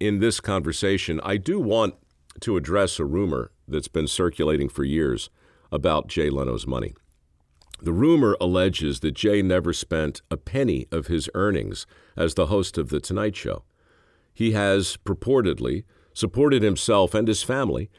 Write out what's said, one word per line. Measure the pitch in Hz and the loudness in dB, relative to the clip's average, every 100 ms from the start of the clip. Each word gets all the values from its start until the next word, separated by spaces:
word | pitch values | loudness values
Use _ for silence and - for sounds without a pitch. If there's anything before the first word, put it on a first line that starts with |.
in | 104 101 | -2 2
this | 113 - | 2 0
conversation, | - 98 78 78 98 95 - 78 | -2 -2 -2 -2 0 0 0 -4
I | - 101 | -2 -4
do | 98 196 | -2 -2
want | 120 113 104 - _ _ _ - | 2 2 0 -2 _ _ _ -10
to | - 92 | -2 -2
address | 76 101 95 - | 2 2 2 0
a | |
rumor | 73 82 98 67 57 _ - | -2 0 0 -2 -4 _ -6
that's | 73 - | -6 -4
been | 82 76 | -2 -2
circulating | - 90 - 78 76 69 | 0 0 2 0 2 0
for | - | -2
years | 69 78 73 58 - _ _ _ - | -2 0 0 -2 -6 _ _ _ -8
about | 78 82 76 - | -2 2 0 -2
Jay | - 76 | -2 -2
Leno's | 67 65 57 64 | 0 -2 -4 -4
money. | 64 50 - _ _ _ _ _ _ _ - | -6 -6 -10 _ _ _ _ _ _ _ -8
The | 82 | -2
rumor | 85 147 170 113 98 | 2 4 6 4 2
alleges | 90 92 95 87 76 67 | 2 2 2 0 -4 -2
that | 80 | -4
Jay | 67 107 104 | 0 2 2
never | 95 90 82 | 2 2 0
spent | 85 - 82 78 - - | -4 -2 -2 -2 -6 -8
a | 73 | -8
penny | - 135 131 69 - | -4 -2 0 0 -2
of | 82 73 | -6 -2
his | 85 - | -4 -2
earnings | - 101 87 50 50 - _ _ - | -2 0 0 -4 -8 -14 _ _ -2
as | 80 | -2
the | - 78 | 2 2
host | 101 92 - | 2 0 -4
of | 65 | -2
The | 73 | -4
Tonight | - 92 107 - | -4 -2 -2 -4
Show. | - 50 - _ _ _ _ _ _ | -8 -8 -10 _ _ _ _ _ _
He | - 113 | -2 0
has | 107 101 98 92 - | 2 2 2 0 -6
purportedly | - 95 117 135 98 71 62 85 - _ _ | -6 -4 2 2 2 0 -2 -4 -8 _ _
supported | - 101 120 143 135 | -6 -4 2 4 4
himself | 107 95 - 104 90 | 4 2 2 4 4
and | 110 110 | 2 2
his | 104 | 0
family | - 131 120 64 98 | -2 -2 0 -2 -6